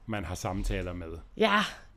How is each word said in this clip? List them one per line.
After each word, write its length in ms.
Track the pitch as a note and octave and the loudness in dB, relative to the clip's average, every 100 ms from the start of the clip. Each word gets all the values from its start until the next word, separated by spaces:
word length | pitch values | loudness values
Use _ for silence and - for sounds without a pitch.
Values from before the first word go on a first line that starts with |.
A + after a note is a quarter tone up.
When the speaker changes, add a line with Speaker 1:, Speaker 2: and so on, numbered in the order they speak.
| - | -4
Speaker 1:
man 180 | G#2 | -4
har 100 | F2+ | -2
samtaler 580 | F2+ G#2 F#2+ - G2 F2+ | -4 -2 0 0 0 -2
med. 140 | F2+ E2 E2 - - | -6 -8 -10 -10 2
Speaker 2:
Ja, 220 | G#3+ G#3 F#3+ - - | 4 6 2 -4 -16